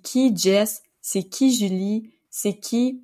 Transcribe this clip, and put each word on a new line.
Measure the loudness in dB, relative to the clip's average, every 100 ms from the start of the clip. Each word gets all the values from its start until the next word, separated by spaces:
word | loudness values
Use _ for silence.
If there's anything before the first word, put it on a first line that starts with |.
qui | -4 2 2 2
Jess ? | 2 2 0 -6 _ _
C'est | -6 -6
qui | -6 0 2
Julie ? | 2 0 -2 -2 -4 -6 _ _
C'est | -6 -6 -6
qui, | -4 0 0 -2